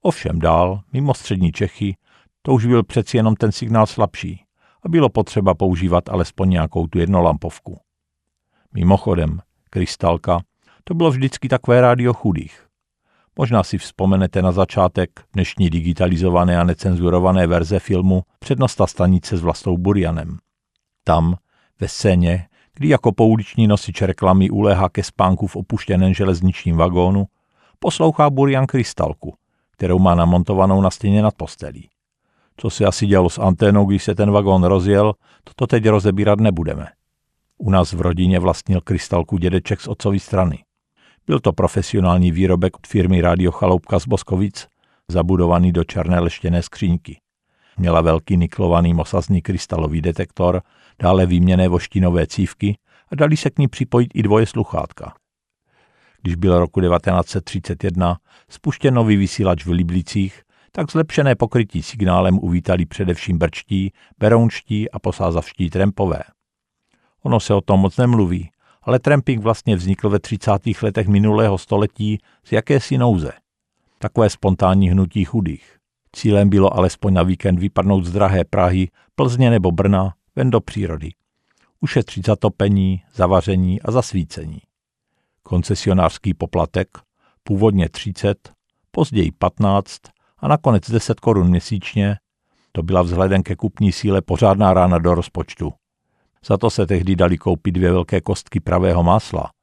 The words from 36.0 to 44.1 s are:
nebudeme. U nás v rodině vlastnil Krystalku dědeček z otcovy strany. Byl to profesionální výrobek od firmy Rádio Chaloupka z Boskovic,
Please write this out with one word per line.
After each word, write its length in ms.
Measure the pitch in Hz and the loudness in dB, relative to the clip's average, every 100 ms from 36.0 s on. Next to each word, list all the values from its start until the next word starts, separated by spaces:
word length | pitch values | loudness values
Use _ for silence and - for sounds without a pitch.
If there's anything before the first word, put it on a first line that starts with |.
| 101 95 101 104 | 2 0 0 2
nebudeme. 460 | 110 85 80 73 73 _ _ _ _ _ _ _ | 2 0 -4 -6 -12 _ _ _ _ _ _ _
U 120 | 113 | 0
nás 220 | 95 85 | 0 0
v 80 | 85 | -2
rodině 380 | 87 87 92 92 | -2 0 2 2
vlastnil 420 | 90 85 - 92 | 0 -2 -2 -4
Krystalku 580 | - 92 - 92 80 95 | -2 -6 -2 -4 -2 -2
dědeček 420 | 90 90 - 101 | -2 -2 -4 -8
z 80 | - | -6
otcovy 320 | 107 107 98 | -6 -4 -4
strany. 440 | - 95 90 71 _ _ _ _ _ _ - | -2 -2 -2 -4 _ _ _ _ _ _ -4
Byl 140 | 143 | 0
to 120 | 104 | 0
profesionální 800 | 80 90 - - 101 92 90 90 | 0 -2 -2 -2 0 2 4 2
výrobek 440 | 82 92 87 92 - | 2 2 2 0 -4
od 100 | - | -6
firmy 340 | 104 90 90 | -2 2 2
Rádio 320 | 87 87 90 | 2 2 0
Chaloupka 480 | - 95 90 - 92 | 0 0 0 0 -4
z 60 | |
Boskovic, 600 | 123 | -2